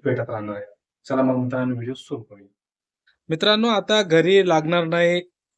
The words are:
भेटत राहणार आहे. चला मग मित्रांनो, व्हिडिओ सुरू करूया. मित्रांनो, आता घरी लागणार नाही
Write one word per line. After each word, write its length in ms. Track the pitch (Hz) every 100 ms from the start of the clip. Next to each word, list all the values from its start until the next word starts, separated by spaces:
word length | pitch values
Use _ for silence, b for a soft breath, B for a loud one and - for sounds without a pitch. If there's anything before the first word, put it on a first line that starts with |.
भेटत 260 | 147 120 117
राहणार 260 | 113 104 104
आहे. 100 | - _ _ _ -
चला 120 | 131
मग 140 | 131 127
मित्रांनो, 380 | 123 127 127
व्हिडिओ 200 | 123 120
सुरू 280 | 131 - 135
करूया. 260 | 110 104 101 _ _ _ _ _ _ _ -
मित्रांनो, 380 | 160 202 214 233
आता 340 | 208 180 214
घरी 460 | 196 160 165 196 185
लागणार 340 | 160 156 175
नाही 380 | 165 170 175 175 175 _ _